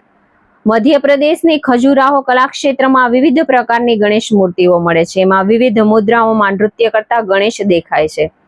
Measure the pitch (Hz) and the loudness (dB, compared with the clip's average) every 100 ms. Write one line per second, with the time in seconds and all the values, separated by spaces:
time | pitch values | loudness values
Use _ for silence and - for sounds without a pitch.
0 | _ _ _ _ _ _ 214 226 220 285 | _ _ _ _ _ _ -2 0 2 0
1 | 277 277 294 320 330 302 269 247 262 269 | 0 0 0 0 0 -2 0 0 2 2
2 | 269 285 269 247 262 - 294 269 269 262 | 2 0 0 0 0 -2 -4 0 0 2
3 | 247 254 294 262 320 254 240 233 240 220 | 2 2 0 0 0 0 0 -2 0 0
4 | 208 214 - 208 185 180 180 175 170 165 | 0 0 0 0 0 0 0 2 0 0
5 | 170 190 190 190 190 226 254 214 208 220 | 0 0 0 2 0 0 0 2 2 2
6 | 202 233 226 220 202 196 208 - 226 220 | 0 0 0 0 -2 0 -4 -2 -2 -2
7 | 214 233 202 196 208 220 202 170 - 151 | -2 -4 0 0 0 -2 -2 -2 -2 -2
8 | 156 - 156 - | -2 -4 -6 -8